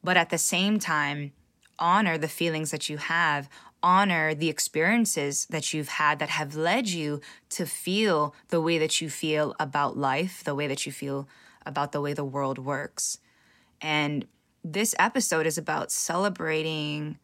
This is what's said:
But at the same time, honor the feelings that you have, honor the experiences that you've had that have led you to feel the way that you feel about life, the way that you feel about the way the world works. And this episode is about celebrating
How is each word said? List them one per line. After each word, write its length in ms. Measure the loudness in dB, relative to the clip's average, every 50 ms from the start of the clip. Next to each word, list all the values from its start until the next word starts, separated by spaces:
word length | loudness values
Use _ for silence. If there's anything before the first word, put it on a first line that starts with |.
| 0
But 140 | 4 4
at 140 | 4 4 2
the 80 | 0 -2
same 420 | 0 0 0 2 2 2 2 0
time, 520 | 0 0 0 0 0 0 -2 -4 -6 -10 -12 _ _ _ _ _ _ _ _ -2
honor 400 | 2 4 4 4 4 2 2 0
the 80 | -2
feelings 460 | -4 -2 -2 -2 0 0 -2 -2 -4 -4
that 160 | -6 -6 -6
you 80 | -6
have, 520 | -6 -4 -2 0 2 2 2 2 0 -2 -8 -16 -20 -20 -20 _ _ 4
honor 500 | 6 6 6 6 4 4 2 2 2 2
the 140 | 2 0 0
experiences 1000 | 0 0 -4 -2 0 2 4 4 4 4 2 2 2 0 0 0 0 -2 -4 -2
that 240 | -4 -4 -4 -2 -4
you've 180 | -4 -4 -4
had 280 | -2 2 2 2 2 2
that 120 | 0 -2
have 260 | -2 -2 -4 -4 -4
led 320 | -2 0 2 2 2 0 -2
you 320 | -2 -2 -2 -2 -4 -6 -8 -14 -20 -20 _ _
to 160 | -6 -6 -4
feel 680 | -4 -4 -6 -4 -2 0 2 4 4 4 4 2 0 -2 -10 _ _
the 120 | 0 0
way 180 | 2 2 2 2
that 220 | 2 2 0 0
you 80 | -2 -4
feel 460 | -6 -4 -2 0 2 2 2 0 0 -4
about 360 | -4 -2 0 0 0 0 0
life, 460 | 0 0 2 2 2 0 -2 -4 -6 -6
the 140 | -4 -2
way 100 | -2 -2
that 200 | -2 -2 -4 -6
you 60 | -8 -8
feel 360 | -8 -6 -4 -4 -6 -6 -8 -16 -20 -20 -20 -20 _ -14
about 280 | -6 -2 -2 -2 -2 -2
the 80 | -2
way 140 | -2 -2 -2
the 100 | -2 -4
world 340 | -4 -2 -2 -2 -2 -2 -4
works. 600 | -4 -4 -4 -4 -4 -8 _ -6 -4 -4 -6 -8 _ _ _ _ _ _ _ _ _ _ _ _
And 460 | -4 0 0 2 2 2 0 -2 -4 -6 _ _ _ _ _ _ _
this 280 | -6 -2 0 0 0 2 2
episode 480 | 2 2 2 0 0 2 2 2 2
is 100 | 0 0
about 360 | -2 -4 -2 -2 -2 -2 -4 -4
celebrating 1300 | -4 -4 -2 0 0 0 0 -2 -2 -4 -2 -2 0 0 -2 -2 -4 -4 -4 -4 -4 -6 -8 -8 -12